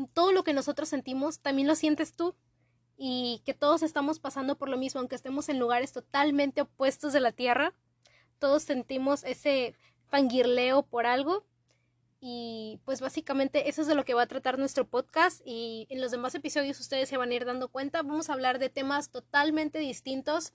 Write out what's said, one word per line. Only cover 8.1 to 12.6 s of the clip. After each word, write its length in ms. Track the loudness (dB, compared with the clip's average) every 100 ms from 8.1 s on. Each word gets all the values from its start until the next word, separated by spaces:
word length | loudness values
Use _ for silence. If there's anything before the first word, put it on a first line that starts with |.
| _ _ _
todos 240 | 2 2
sentimos 600 | 2 -4 -4 -2 0 0
ese 500 | -4 -4 0 0 0 -6 _ _ _
fangirleo 760 | 2 4 4 4 4 4 4
por 240 | 2 2 2
algo. 380 | 2 2 -2 -4 _ _ _ _ _ _ _
Y, 600 | -12 -10 -8 -8